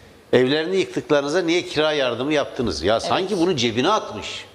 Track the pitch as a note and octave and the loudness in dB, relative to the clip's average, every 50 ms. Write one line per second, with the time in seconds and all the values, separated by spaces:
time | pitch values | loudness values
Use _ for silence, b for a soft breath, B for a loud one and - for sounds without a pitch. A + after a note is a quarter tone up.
0 | B B B B B B - B2 B2+ B2+ D3 D#3 D#3+ F3 F#3+ F#3+ E3 - - D3 | B B B B B B 2 4 4 4 2 0 0 0 0 -2 -2 -2 -4 -6
1 | B2 - D3+ C#3+ C#3 C#3+ D3+ F#3 F3 E3 E3+ F3+ - - - D3+ D3+ D#3 D3+ D3 | 0 2 2 2 2 2 0 0 0 0 0 0 -2 -2 -2 0 0 2 2 0
2 | C3 B2 A#2 A#2 B2+ D3 D#3 C#3+ B2+ - - - B2 G#2+ D#2+ C#2+ D#2 G2 A2+ A2 | 0 0 -2 -2 -2 0 0 0 -2 -2 -4 -4 -2 -2 -2 0 2 2 2 2
3 | - - A#2 D3+ F#3+ F3+ G#3 F3 E3 F#3 F#3 B2+ A2+ A#2+ G#2 A#2+ C3 F3+ A3 - | 2 0 0 0 0 0 0 2 2 2 2 2 0 0 0 0 2 2 2 0
4 | - - - G#2 - - - - - - | -2 -4 -10 -10 -10 -10 -12 -12 -14 -18